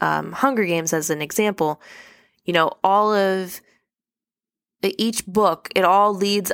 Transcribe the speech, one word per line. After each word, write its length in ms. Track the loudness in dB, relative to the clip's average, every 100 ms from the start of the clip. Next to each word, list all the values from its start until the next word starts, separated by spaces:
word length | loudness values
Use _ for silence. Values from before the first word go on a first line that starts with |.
um, 320 | -2 -2 -6
Hunger 320 | -2 -2 0
Games 280 | 0 -2 -2
as 180 | -4 -2
an 100 | -6
example, 600 | -4 -2 -2 0 -4 -4 -12 -20 -20 _ _ _
you 80 | -2
know, 160 | 0 0 0
all 300 | 2 4 4
of 480 | 2 0 -2 -6 -12 _ _ _ _ _ _ _ _ _ _ _ _
the, 140 | -6 -2
each 240 | -4 -4 -4
book, 420 | 2 2 0 -2
it 100 | 2
all 300 | 4 4 4
leads 360 | 2 0 0 -2